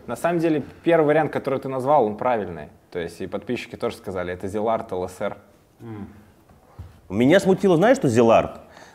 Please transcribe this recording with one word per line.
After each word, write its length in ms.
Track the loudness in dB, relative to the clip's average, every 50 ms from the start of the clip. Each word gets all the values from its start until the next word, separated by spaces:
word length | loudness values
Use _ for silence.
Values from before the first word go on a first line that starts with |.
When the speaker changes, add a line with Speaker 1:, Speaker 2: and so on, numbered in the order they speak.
| -12
Speaker 1:
на 100 | -10 -10
самом 220 | -4 -2 -2 0 0
деле, 240 | 0 0 0 0 -2 -6 -14 -6 0
первый 220 | 2 4 4 4
вариант, 260 | 4 4 2 2 0 -2
который 260 | -4 -4 -4 -4 -4
ты 80 | -4 -6
назвал, 360 | -6 -4 0 2 4 4 4
он 120 | 2 -2
правильный. 520 | -2 -2 -2 -2 -2 -4 -6 -8 -12 -14 -16 -20 _ _ _
То 80 | -8 -8
есть 220 | -8 -8 -8 -10
и 60 | -10
подписчики 500 | -8 -8 -10 -6 -6 -8 -8 -8 -12 -12
тоже 200 | -8 -6 -8 -8
сказали, 360 | -8 -12 -10 -8 -6 -6 -6 -8
это 160 | -8 -8 -8
Зилард 440 | -6 -4 -2 -2 -2 -4 -4 -6 -6
Л 160 | -8 -8 -8
С 120 | -8 -8
Р. 160 | -8 -8 -8 -10 -16 _ _ _ _ _ _ _ -18 -16 -14 -14 -14 -16 -18 -20 -20 _ _ _ _ _ -20 _ _ _ _ -20 -20 -20 -20 -20 _ _
Speaker 2:
Меня 320 | -2 2 4 4 4 4
смутило, 360 | 4 2 0 2 2 2 4
знаешь, 200 | 4 4 4 2 2
что 100 | 2 2
Зилард? 520 | 4 4 6 6 6 6 4 2 -6 -12 -20 -20 -20 -20 -20 -20 -20